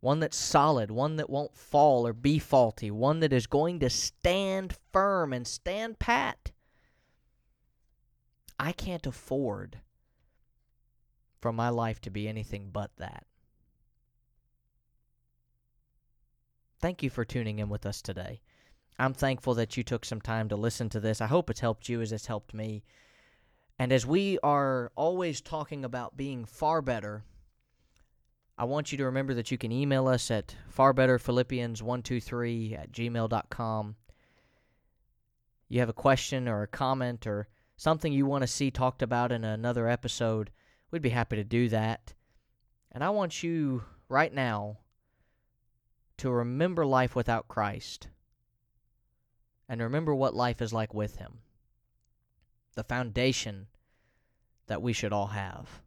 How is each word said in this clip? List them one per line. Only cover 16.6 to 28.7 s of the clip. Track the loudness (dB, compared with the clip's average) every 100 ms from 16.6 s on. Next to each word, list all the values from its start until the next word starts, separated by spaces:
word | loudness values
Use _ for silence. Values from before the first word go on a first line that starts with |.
| _ _
Thank | -4 -2
you | -4
for | -4
tuning | -4 -4 -4 -4
in | -4
with | -4 -6
us | -8
today. | -8 -8 -10 -12 _ _ _ _ _ _
I'm | -2
thankful | 0 0 0 0 0
that | 0 -2
you |
took | -4 -4
some | -4 -8
time | -4 -2 0
to | 0
listen | 0 0 -4
to | -2
this. | -2 0
I | 2
hope | 2 0
it's | -2
helped | -2 -2 -4
you | -4
as | -4
it's | -6 -6
helped | -8 -8
me. | -10 -8 -8 -12 _ _ _ _ _ _ _ _ _
And | 4
as | 4 6
we | 2 4 2
are | 4 4 2 0 -4 0
always | 0 2 -2 -4
talking | -6 -8 -6 -8 -6
about | -6 -8 -8
being | -8 -6 -10
far | -2 2 2
better, | 2 -2 -4 -10 -14 -20 -20 _ _ _ _ _ _ _ _ _ _ -8
I |
want | -4